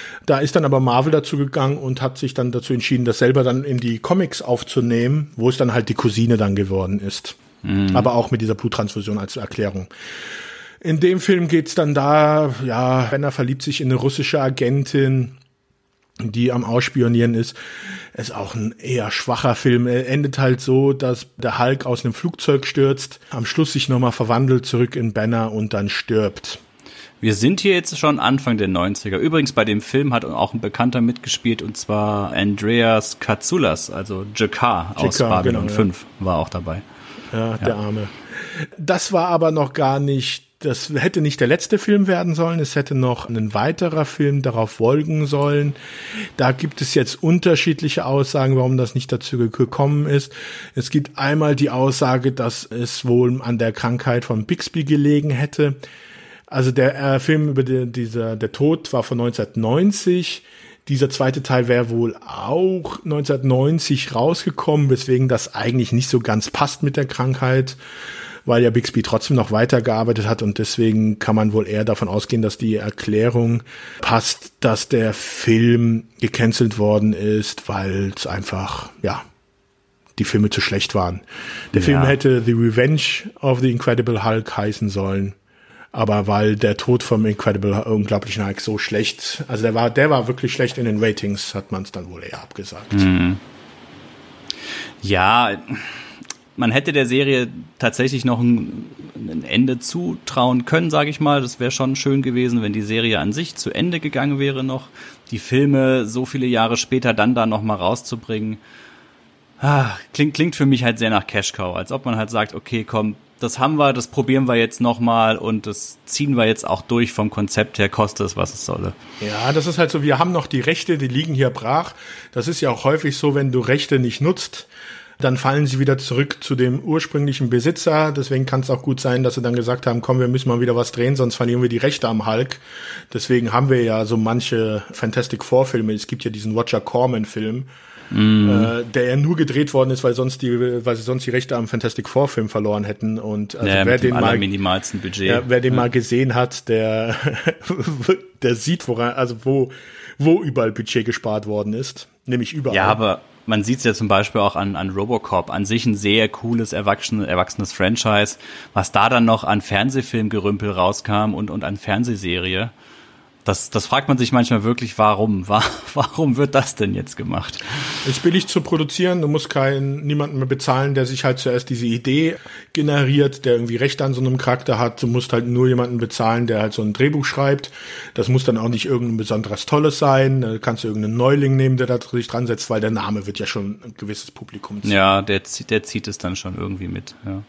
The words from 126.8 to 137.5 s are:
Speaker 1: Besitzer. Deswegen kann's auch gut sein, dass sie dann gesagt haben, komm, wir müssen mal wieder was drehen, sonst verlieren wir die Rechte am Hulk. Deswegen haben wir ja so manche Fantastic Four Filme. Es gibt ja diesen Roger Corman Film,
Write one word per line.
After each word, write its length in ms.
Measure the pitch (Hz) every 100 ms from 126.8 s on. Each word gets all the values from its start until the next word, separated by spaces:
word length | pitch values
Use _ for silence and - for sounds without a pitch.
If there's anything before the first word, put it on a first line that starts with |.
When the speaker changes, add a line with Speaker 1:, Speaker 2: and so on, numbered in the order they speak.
| - 160 - 147 143 135 123
Speaker 1:
Besitzer. 640 | 120 143 170 170 151 156
Deswegen 340 | 139 135 131 131
kann's 240 | 131 131
auch 120 | 127
gut 180 | 139 127
sein, 240 | 131 123
dass 120 | 127 123
sie 60 |
dann 140 | 120 120
gesagt 300 | 113 123 123
haben, 140 | 117
komm, 180 | 120 127
wir 80 | 123
müssen 220 | 131 131
mal 100 | 120
wieder 140 | 123 117
was 160 | 120
drehen, 240 | 120 123 139
sonst 200 | 123 -
verlieren 260 | 120 120
wir 80 | 123
die 80 | 117
Rechte 300 | 135 143 117
am 160 | 110 107
Hulk. 320 | 110 131 - - - - - -
Deswegen 400 | 113 - 123 117
haben 160 | 120 135
wir 120 | 127
ja 200 | 113 110 107
so 120 | 117
manche 640 | 110 120 - 117 110 104 -
Fantastic 520 | - 113 123 120 110 -
Four 200 | 127 131
Filme. 260 | 120 110
Es 140 | 104 -
gibt 160 | 127 117
ja 60 |
diesen 220 | 107 110 110
Roger 220 | 117 107
Corman 440 | - 120 127 113 104
Film, 400 | 110 110